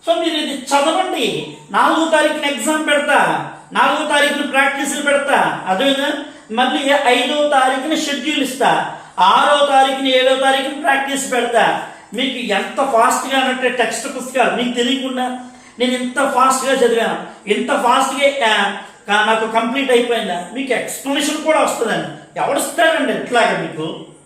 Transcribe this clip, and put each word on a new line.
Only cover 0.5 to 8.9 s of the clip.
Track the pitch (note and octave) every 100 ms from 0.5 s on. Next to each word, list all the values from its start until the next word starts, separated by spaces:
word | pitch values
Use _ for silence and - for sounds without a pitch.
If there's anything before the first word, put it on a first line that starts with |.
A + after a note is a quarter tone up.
చదవండి. | - - C#4 D4+ F4+ E4+ - G#3 D3+ - - -
నాలుగో | G3+ B3+ D#4 E4
తారీఖున | D#4 D4+ - C#4+
ఎగ్జామ్ | B3+ D4 D#4 D4+
పెడతా, | D4 D4 C4+ - - - - -
నాలుగో | G#3 C4+ D4 D4+
తారీఖున | D4 C#4+ C#4+
ప్రాక్టీస్లు | B3+ C4+ C#4 C#4 D4+ D4
పెడతా. | C#4+ C#4 - C4 - - F#3
అదేవిధంగా | F#3+ C4+ C4+ C#4+ D4 - - -
మళ్ళీ | A3 B3+ D4+ C4+ C#4+ C4+
ఐదో | B3 C#4+ D4 D4
తారీఖున | C4+ C4 C4+ D#4 D#4+
షెడ్యూల్ | C#4+ B3+ D4+ D4
ఇస్తా, | C4 - G3 - -